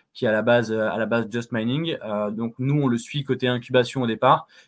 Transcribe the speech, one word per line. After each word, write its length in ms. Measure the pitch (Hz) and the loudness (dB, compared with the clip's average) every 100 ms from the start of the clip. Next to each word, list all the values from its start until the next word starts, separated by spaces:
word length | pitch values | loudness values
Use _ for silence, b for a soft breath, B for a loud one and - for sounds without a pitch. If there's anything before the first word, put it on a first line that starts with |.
| B | B
qui 120 | - 117 | -4 0
est 20 | |
à 40 | |
la 100 | 107 | 2
base, 300 | 117 120 110 | 4 4 4
euh, 180 | 110 107 | 0 0
à 80 | 101 | -2
la 80 | 110 | 0
base 220 | 117 104 | -2 -2
Just 220 | 117 117 | -6 -4
Mining. 460 | 117 113 143 165 - | -4 -2 -2 -4 -6
Euh, 280 | 110 104 104 | -6 -4 -4
donc, 240 | 110 117 120 | -4 -6 -4
nous, 240 | 135 147 | 0 2
on 60 | 135 | 2
le 100 | 117 | 0
suit 260 | - 147 | -2 -6
côté 240 | 139 120 123 | -2 -2 0
incubation 540 | 123 - 127 123 135 | -2 2 2 2 0
au 60 | 117 | -2
départ. 400 | 110 127 156 - b | 2 4 4 0 b